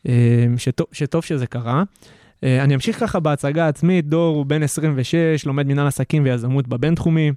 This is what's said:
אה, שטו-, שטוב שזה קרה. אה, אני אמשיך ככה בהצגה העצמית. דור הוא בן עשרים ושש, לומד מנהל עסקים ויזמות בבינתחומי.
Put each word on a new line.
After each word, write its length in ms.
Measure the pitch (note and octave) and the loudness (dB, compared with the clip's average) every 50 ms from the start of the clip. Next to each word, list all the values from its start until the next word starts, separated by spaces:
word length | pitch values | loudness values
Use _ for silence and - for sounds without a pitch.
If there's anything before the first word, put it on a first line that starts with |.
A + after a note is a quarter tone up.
| _ D3 | _ 0
אה, 380 | B2 A#2+ A#2+ A#2 A#2+ A#2+ A#2+ A#2+ A#2+ | 2 4 4 4 4 4 2 2 0
שטו-, 300 | A#2+ - C3 - - - _ | 0 -2 -4 -2 -2 -6 _
שטוב 320 | - - D3+ B2+ - E3 E3 | -4 -6 -6 -2 -2 -4 -4
שזה 220 | - E3 C3+ B2 | -2 -4 -4 -4
קרה. 360 | - - A#2+ A#2 A#2 B2 D3 G3 G3 _ _ - - - _ _ _ _ _ - | -6 -6 -8 -6 -2 0 0 -2 -2 _ _ -20 -20 -20 _ _ _ _ _ -2
אה, 200 | C3 B2+ B2+ C#3 | 0 0 2 2
אני 100 | C#3+ C#3+ | 2 2
אמשיך 260 | C3 - A3+ A3 - | 2 0 -4 -2 -2
ככה 200 | A#3+ G#3+ - F#3 | -4 -2 -2 -2
בהצגה 440 | D#3 D#3 D3 - - C#3+ D3 E3 E3 | 0 0 -2 0 -2 -2 0 0 0
העצמית. 440 | D#3 C#3+ - - E3+ F#3 F3+ D3+ D3 | 0 0 0 0 2 2 2 0 0
דור 280 | D#3 E3 E3+ E3 D#3 | 0 0 2 2 0
הוא 100 | D3+ C#3 | 0 0
בן 160 | C3+ D3 D#3 | 0 0 0
עשרים 300 | D3+ C3+ - - D3 D#3 D3 | 0 -2 -2 -2 -2 0 0
ושש, 500 | C3 B2 - - E3+ E3 D#3+ D#3 C#3+ - | 0 -2 0 0 0 2 2 0 0 -2
לומד 200 | D3 C3+ C#3+ C#3+ | -2 -2 -2 0
מנהל 200 | C#3 C#3 C#3+ C#3+ | 0 0 2 0
עסקים 380 | C#3+ - - C3 _ - D#3 C#3+ | 0 0 -2 -2 _ 2 2 2
ויזמות 440 | C3 B2 A#2+ A2+ B2 C3 C#3 C3 B2 | 2 2 0 -2 0 0 0 -2 -2
בבינתחומי. 640 | B2 A#2 B2+ D#3 E3+ E3 - E3+ D#3+ D#3+ D#3 D3 C#3 | -4 -2 0 0 0 0 2 0 2 2 2 0 -2